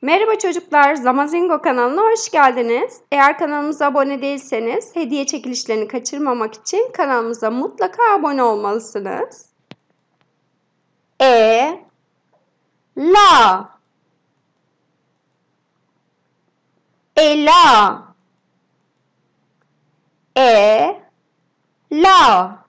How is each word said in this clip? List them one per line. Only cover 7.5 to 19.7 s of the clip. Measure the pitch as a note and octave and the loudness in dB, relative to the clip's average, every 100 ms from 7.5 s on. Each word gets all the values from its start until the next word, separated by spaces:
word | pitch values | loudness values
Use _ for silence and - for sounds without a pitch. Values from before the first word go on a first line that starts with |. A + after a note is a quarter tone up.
mutlaka | A#3+ D#4+ - F#4 - A#4 | -6 -8 -6 -8 -2 0
abone | G4+ D4+ C#4 | 0 -2 -2
olmalısınız. | B3 G#3 G#3 G#3+ A3 G#3 G3 - B4+ - _ _ _ - _ _ _ _ _ _ _ _ _ _ _ _ _ _ | -2 -2 -4 -8 -8 -12 -10 -10 -10 -14 _ _ _ -20 _ _ _ _ _ _ _ _ _ _ _ _ _ _
E, | C4+ A#3+ A3 A3+ C#4 F4 _ _ _ _ _ _ _ _ _ _ _ - | 2 4 4 2 0 -4 _ _ _ _ _ _ _ _ _ _ _ -6
la. | D4 G4 G4+ D#4 A3 F#3 G#3+ _ _ _ _ _ _ _ _ _ _ _ _ _ _ _ _ _ _ _ _ _ _ _ _ _ _ _ _ _ _ _ _ _ _ - | 2 4 6 6 4 2 -6 _ _ _ _ _ _ _ _ _ _ _ _ _ _ _ _ _ _ _ _ _ _ _ _ _ _ _ _ _ _ _ _ _ _ 0
Ela. | D4+ D4+ D4 E4+ E4 A#3 G3+ - - _ _ _ _ _ _ _ _ _ _ _ _ _ _ _ _ | 2 2 4 6 6 6 4 -2 -14 _ _ _ _ _ _ _ _ _ _ _ _ _ _ _ _